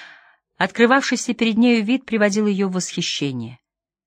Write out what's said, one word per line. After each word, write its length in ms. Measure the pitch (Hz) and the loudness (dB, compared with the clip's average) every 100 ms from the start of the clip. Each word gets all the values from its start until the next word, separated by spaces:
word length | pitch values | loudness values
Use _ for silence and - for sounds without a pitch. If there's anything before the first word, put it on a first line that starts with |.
| - - _ _ _ _ | -20 -20 _ _ _ _
открывавшийся 760 | 185 - 233 269 269 247 - | -4 2 4 4 2 -4 -4
перед 240 | 220 226 214 | -2 0 4
нею 260 | 240 233 | 4 4
вид 220 | 208 262 - | 2 -2 -2
приводил 400 | 220 208 202 208 | 0 0 2 0
ее 240 | 196 196 | 0 -2
в 40 | |
восхищение. 840 | 185 - - 170 - 143 127 117 123 _ _ _ _ | -2 -6 -6 -6 -4 -4 -6 -10 -14 _ _ _ _